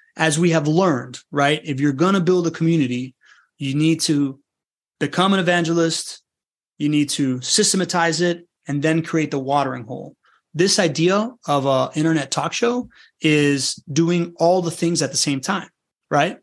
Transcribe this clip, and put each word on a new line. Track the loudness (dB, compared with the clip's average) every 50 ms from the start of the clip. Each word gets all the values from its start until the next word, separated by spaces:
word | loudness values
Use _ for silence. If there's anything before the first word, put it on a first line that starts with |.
| _ _ _ -2
as | 0 0 2 2
we | 2 2
have | 2 2 2 2
learned, | 2 4 4 2 2 0 -4 -8 -16 -18 -18 _
right, | -2 0 2 2 0 -2 -4
if | -8 -4 -2
you're | 0 0 0
gonna | 2 2 2 2 2
build | 2 2 2 2 0
a | -2
community, | -2 0 0 2 2 2 0 0 -2 -6 -8 -10 -12 _ _ _ -20 _ _ _ _
you | _ -6 -4 -2
need | 0 2 2 2 0 0
to | 0 0 0 0 -2 -4 -10 _ _ _ _ _ _ _ _ _ _ _ _
become | -6 -4 0 0 2 2 2
an | 2
evangelist, | 2 2 2 2 0 0 0 2 2 0 0 -4 -8 -10 -14 -18 _ _ _ _ _ _ _ _ _ _ _
you | _ -2 0
need | 2 2 0 0
to | -2 -2 -2 -2 -2 -4
systematize | -4 -2 0 2 2 2 2 0 -2 0 0 0 0 0 0 0
it, | 0 0 -2 -4 -8 _ _ _ _
and | -6 -4 -2
then | 0 2 0 0 0
create | 0 -2 -2 -2 -2
the | -4 -6
watering | -4 0 0 0 0 0 -4 -8 -10
hole. | -12 -12 -12 -12 -16 -18 _ _ _ _ _ _ _ _
This | 0 2 2 4 2
idea | 2 2 2 2 2 2 4 2 0 -2 -6 -12 _
of | -2 0 0 2
a | 2 2 2 0 -2 -2
internet | -2 0 2 0 0 -2 -2
talk | -4 -4 -4 -4 -4
show | -2 -2 0 0 -2 -6 -8 -14 -20 -20 _ _ _
is | 0 2 4 4 4 2 2 0 -2 -4 -6 -8 -12 -4 0
doing | 0 2 2 2 0 -2 -4 -2 0
all | 2 2 2 2 0
the | -2
things | -4 -2 -2 -2 0 -2 -2
at | -4
the | -2 -2
same | -2 -2 -2 -4
time, | -2 -4 -4 -4 -6 -12 _ _ _ _ _ _ _ _
right? | 0 0 0 0 -2 -10